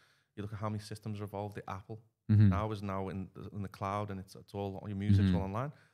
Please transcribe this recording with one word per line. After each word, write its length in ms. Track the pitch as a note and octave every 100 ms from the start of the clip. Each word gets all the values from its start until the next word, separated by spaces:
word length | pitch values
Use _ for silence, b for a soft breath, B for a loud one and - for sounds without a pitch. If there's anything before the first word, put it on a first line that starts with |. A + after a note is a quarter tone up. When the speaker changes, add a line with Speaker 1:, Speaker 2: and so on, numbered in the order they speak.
| b b b -
Speaker 1:
You 80 |
look 80 | G2
at 60 | G#2
how 80 | G#2+
many 120 | G#2+
systems 380 | - G#2 A2 G2+
are 40 | G2+
evolved. 300 | G2 G#2 G2+
The 140 | -
Apple 320 | G2 - G#2+ _ _ -
Speaker 2:
Mm-hmm. 200 | G#2+ G2+
Speaker 1:
now 220 | G2 G#2+
is 100 | G#2
now 240 | G2+ G2 F#2+
in 200 | F#2+ F#2
the, 160 | - G2 G#2
in 60 |
the 80 | F#2+
cloud, 400 | - G2 G#2 G#2
and 100 | F#2+
it's, 160 | F#2 -
it's 180 | -
all, 240 | G2+ G2+ F#2+
all 80 | G#2
your 80 | G2
music's 300 | G2+ G2 G2
Speaker 2:
Mm-hmm. 80 | F2
Speaker 1:
all 60 |
online. 280 | F#2+ G#2 C#3+ b b